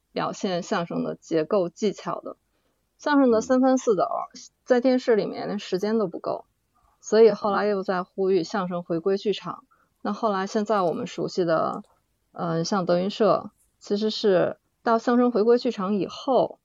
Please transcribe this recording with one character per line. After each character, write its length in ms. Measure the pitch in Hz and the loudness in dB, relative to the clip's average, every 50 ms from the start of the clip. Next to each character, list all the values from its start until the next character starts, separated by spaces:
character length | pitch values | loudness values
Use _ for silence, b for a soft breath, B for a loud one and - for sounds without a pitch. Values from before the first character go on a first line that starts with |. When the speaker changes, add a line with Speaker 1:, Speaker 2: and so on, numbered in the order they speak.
| _ _ | _ _
Speaker 1:
表 200 | - 180 160 - | -6 -4 -4 -4
现 300 | - - - 196 180 170 | -4 -4 -4 -4 -2 -4
相 240 | 180 - 220 185 170 | -4 -2 -4 -4 -2
声 180 | - 170 165 160 | -4 -4 -4 -4
的 100 | 156 160 | -4 -6
结 300 | - - - 165 160 156 | -8 -6 -2 0 0 0
构 260 | - 220 202 175 175 | 2 0 0 0 0
技 240 | - - 220 202 190 | -4 -4 -4 -4 -4
巧 260 | - - 185 - - | -4 -8 -8 -8 -8
的。 160 | - - - _ _ _ _ _ _ _ _ _ _ _ _ _ | -10 -12 -16 _ _ _ _ _ _ _ _ _ _ _ _ _
相 200 | - 302 294 277 | -2 2 4 6
声 120 | 269 247 | 6 6
的 100 | 226 220 | 4 4
三 220 | 262 - 262 254 | 2 2 2 4
番 160 | 262 262 262 254 | 4 4 2 2
四 180 | - 247 208 | 2 2 2
倒， 320 | 165 143 - - - - - - | 2 0 -2 -2 -6 -8 -10 -14
Speaker 2:
嗯。 60 | - - - _ _ | -20 -20 -20 _ _
Speaker 1:
在 200 | _ - 254 240 | _ 0 2 2
电 160 | 247 262 254 254 | 4 2 2 2
视 180 | - 262 226 | 2 2 2
里 80 | 202 170 | 2 2
面 220 | - - - 143 | -2 -6 -8 -8
连 120 | 160 190 208 | -6 -8 -8
时 200 | - - 196 180 | -6 -6 -6 -4
间 200 | 202 214 226 226 | -2 -2 0 0
都 80 | 208 | -2
不 120 | 175 - - | -2 -4 -6
够， 260 | - - - - - _ _ _ _ _ _ _ _ _ _ _ | -6 -6 -6 -6 -8 _ _ _ _ _ _ _ _ _ _ _
所 220 | - - 208 220 | -6 2 4 6
以 80 | 226 214 | 6 6
后 200 | 208 208 - 208 | 6 4 -2 -2
来 140 | 196 190 196 | -2 0 0
又 180 | 208 208 190 | -2 -2 -2
在 200 | 190 - 190 180 | -2 -4 -4 -4
呼 280 | 185 - - 196 190 185 | -4 -6 -6 -4 0 0
吁 140 | 196 180 165 | 2 0 0
相 240 | - - 214 180 180 | -2 -4 -4 -4 -4
声 140 | 180 175 | -6 -6
回 180 | 175 - 175 165 | -6 -4 -4 -2
归 160 | - 196 196 | 0 0 -2
剧 160 | 196 - 214 | -2 -2 -4
场。 320 | 185 - - 170 - - - _ _ _ _ _ _ _ | -4 -4 -6 -12 -12 -12 -14 _ _ _ _ _ _ _
那 100 | - 208 | -8 -6
后 180 | 208 - 240 220 | -6 -2 -2 -2
来 160 | 196 190 190 | -2 -2 -4
现 200 | 196 - 220 208 | -2 -2 -2 0
在 160 | - 220 202 | 0 0 0
我 100 | 180 165 | 0 0
们 140 | - - 156 | -2 -4 -6
熟 220 | 170 - - 160 170 | -8 -8 -6 -8 -6
悉 180 | - 190 175 | -2 -2 0
的， 360 | 165 160 156 - - - - - _ _ _ _ _ _ _ _ _ | 0 2 0 0 -2 -4 -8 -12 _ _ _ _ _ _ _ _ _
呃， 300 | - - 180 170 165 165 | -12 -8 -6 -4 -2 -2
像 220 | 165 - 214 196 175 | -2 -2 -2 -2 0
德 140 | 175 175 175 | 0 0 0
云 100 | 185 208 | 0 -2
社， 420 | - - 220 190 - - - - _ _ _ _ _ _ | 0 2 2 4 4 2 0 -6 _ _ _ _ _ _
其 180 | - - 202 | -8 -6 -4
实 140 | 208 214 220 | -2 -2 -4
是 480 | 214 - - 208 185 170 165 - - _ _ _ _ _ | -4 0 2 4 4 4 2 0 -4 _ _ _ _ _
到 160 | - 240 226 226 | -2 0 0 2
相 180 | - 254 240 | 2 2 2
声 140 | 240 247 247 | 4 4 4
回 140 | 240 190 214 | 2 2 4
归 120 | 233 240 | 4 4
剧 140 | 240 - 247 | 2 2 -2
场 240 | 220 - 185 190 214 | -4 -4 -2 -2 -2
以 120 | 196 165 | -2 -2
后， 520 | - - - - 269 247 214 165 - - _ | -4 -6 -8 -2 0 2 2 2 0 -4 _